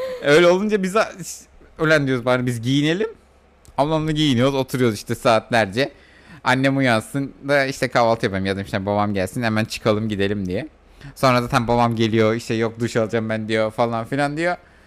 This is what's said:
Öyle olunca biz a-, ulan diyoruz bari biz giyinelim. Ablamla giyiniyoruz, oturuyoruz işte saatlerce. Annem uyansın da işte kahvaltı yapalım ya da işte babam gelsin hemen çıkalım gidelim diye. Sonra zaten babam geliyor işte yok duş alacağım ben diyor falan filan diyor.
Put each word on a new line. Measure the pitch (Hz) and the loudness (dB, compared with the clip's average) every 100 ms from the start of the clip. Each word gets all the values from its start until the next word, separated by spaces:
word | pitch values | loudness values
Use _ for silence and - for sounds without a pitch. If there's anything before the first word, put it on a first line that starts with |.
| 523 508 | -8 -4
Öyle | - 151 175 | 4 6 6
olunca | 185 214 208 | 4 2 -2
biz | 185 208 | 0 -2
a-, | 196 196 165 - - - - - | -2 -6 -14 -16 -20 -20 -16 -2
ulan | 156 156 139 | 2 2 2
diyoruz | 131 | 0
bari | 123 127 123 | 0 0 0
biz | 117 | -2
giyinelim. | 117 139 151 175 220 - _ _ _ _ - - | 0 2 2 0 -4 -8 _ _ _ _ -8 -2
Ablamla | 147 160 156 | 0 0 0
giyiniyoruz, | 151 151 117 131 | 0 2 4 2
oturuyoruz | 139 131 127 123 107 | 0 -2 0 0 0
işte | - | -6
saatlerce. | 117 127 110 - 120 101 107 139 - - - - - | -2 2 2 2 0 0 0 -4 -6 -20 -20 -20 -6
Annem | - 131 135 135 | 0 2 2 2
uyansın | 131 110 - 139 139 - 139 | 2 2 -2 -6 -6 -8 0
da | 143 135 | 0 0
işte | 135 127 | -2 -2
kahvaltı | 131 117 113 117 | 2 2 2 0
yapalım | 95 98 | -2 -2
ya | 98 | -2
da | |
işte | 95 104 95 | -4 -4 0
babam | 104 104 | 0 0
gelsin | 98 92 131 | -2 -4 -2
hemen | 117 107 | -2 -2
çıkalım | 110 - 120 107 110 | -2 -2 0 0 -2
gidelim | 101 98 104 92 | -2 -2 -2 -4
diye. | 95 302 _ _ - 143 | -6 -8 _ _ -20 -20
Sonra | - 135 123 | -2 2 2
zaten | 120 147 117 | 2 0 2
babam | 120 117 113 | 2 2 2
geliyor | 113 113 107 | 2 2 2
işte | 117 - | 0 -2
yok | 113 113 113 | -2 -2 -4
duş | 117 120 | -4 -2
alacağım | 110 113 110 | -2 -2 -4
ben | 110 107 | -6 -2
diyor | 110 110 | -2 -2
falan | - 117 117 | 0 -2 -2
filan | 107 135 143 147 | -6 -4 -4 -2
diyor. | 170 175 - _ | -4 -6 -12 _